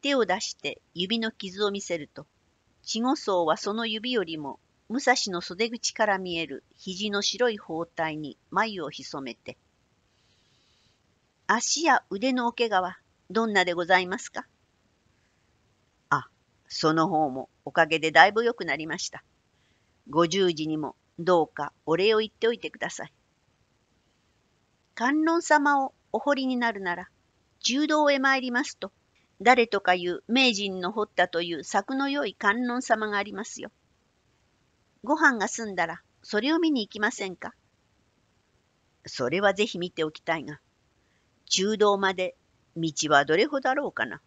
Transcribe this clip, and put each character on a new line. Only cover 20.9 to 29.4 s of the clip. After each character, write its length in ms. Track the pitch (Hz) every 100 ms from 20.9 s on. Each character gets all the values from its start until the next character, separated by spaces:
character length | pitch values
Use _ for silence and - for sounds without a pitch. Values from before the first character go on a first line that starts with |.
| - _ -
ど 240 | 170 175
う 20 | 151
か 260 | - 147 _ -
お 100 | 165
礼 160 | 202 220
を 20 |
言 100 | 220
っ 40 |
て 160 | _ 226
お 40 |
い 60 | 240
て 120 | 156
く 100 | -
だ 100 | 160
さ 140 | -
い。」 80 | - _ _ _ _ _ _ _ _ _ _ _ _ _ _ _ _ _ _ -
「観 260 | 240 302
音 200 | 311 330
様 420 | 339 302 285 285
を 100 | 262 _ _
お 80 | 220
彫 160 | 285
り 120 | 277 262
に 80 | 254
な 160 | 233
る 80 | 202
な 160 | 190 175
ら、 120 | 185 _ _ _ _ _
柔 260 | - 254 302
道 240 | 311 294
へ 80 | 277
参 220 | 269 269
り 100 | 254
ま 140 | 240
す 120 | 285 -
と、 140 | 196 _ _ _ _ _